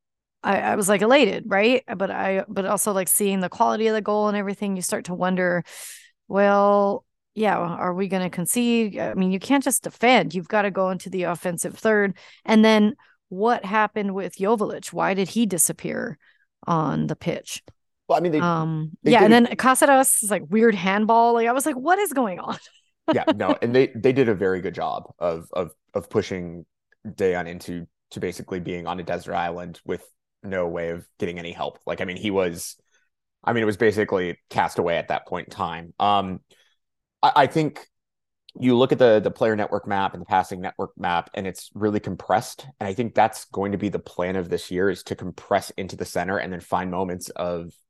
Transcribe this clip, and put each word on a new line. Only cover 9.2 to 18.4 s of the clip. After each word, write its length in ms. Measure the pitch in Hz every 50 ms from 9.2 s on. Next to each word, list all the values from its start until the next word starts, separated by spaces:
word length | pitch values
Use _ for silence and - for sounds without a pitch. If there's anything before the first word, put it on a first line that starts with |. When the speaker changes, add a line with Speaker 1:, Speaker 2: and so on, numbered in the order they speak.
| 185 185
Speaker 1:
you 80 | 190 190
can't 240 | - - 269 277
just 220 | 262 285 - - -
defend. 500 | - - - - 247 262 220 165 160 170
You've 140 | 185 165 -
gotta 240 | 220 214 202 208
go 180 | 180 196 190 185
into 180 | 190 180 - 190
the 160 | 185 185 175
offensive 540 | 165 175 - - 185 175 160 - 165 - -
third. 380 | - 226 214 208 202 196 185 - - - - _ -
And 200 | - 226 220 214
then 320 | 220 220 214 208 214 277 - _ _ _ _ _ _
what 360 | 185 185 208 233 240 208 196
happened 480 | 190 208 220 214 208 - 220 202 202
with 240 | 185 196 185 180 -
Joveljic? 560 | - 190 196 233 214 214 202 - - - -
Why 220 | 170 170 165 170 196
did 140 | 190 196 -
he 180 | - 220 240
disappear 720 | 196 185 165 - - 160 - - - - - - - - - _ _ _ _ _ _ _ _ -
on 400 | - 170 160 151 147 156 - 151
the 100 | 147 156
pitch? 460 | - - 175 - - - - - - - - _ _ _ _ _ _ _ -
Speaker 2:
Well, 100 | 165 156
I 20 |
mean, 120 | 170 175
they, 80 | 156 156